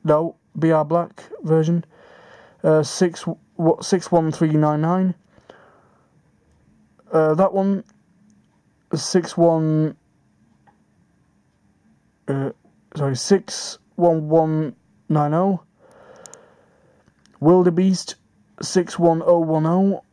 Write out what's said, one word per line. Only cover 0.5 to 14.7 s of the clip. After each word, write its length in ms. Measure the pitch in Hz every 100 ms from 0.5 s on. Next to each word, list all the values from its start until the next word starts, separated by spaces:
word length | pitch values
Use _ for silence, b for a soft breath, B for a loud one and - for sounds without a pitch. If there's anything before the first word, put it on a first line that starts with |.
| -
B 120 | 160
R 160 | 156 147
Black 360 | 170 170 - - -
version. 420 | 214 160 156 170 - b b b b b b b
Uh, 180 | 160 156
six, 440 | 147 - 180 170 - 165 _ _
what, 280 | 165 170
six 260 | - 190 -
one 220 | 170 160
three 200 | 151 160
nine 280 | 151 151 151
nine. 340 | 160 180 190 180 _ b b b b b b b b b _ _ _ _ _ _ _ _ _
Uh, 240 | 160 156
that 180 | 156 190
one, 300 | 190 196 196 - _ _ _ _ _ _ _ _ _ _
six 420 | 151 - 185 170 -
one, 600 | 170 165 160 156 156 - _ _ _ _ _ _ _ _ _ _ _ _ _ _ _ _ _ _ _ _ _ _ -
uh, 220 | 139 135 - _ _ _ -
sorry, 200 | 139 127
six 600 | - 196 - - - - _ -
one 320 | 175 160 151
one 480 | 160 160 156 156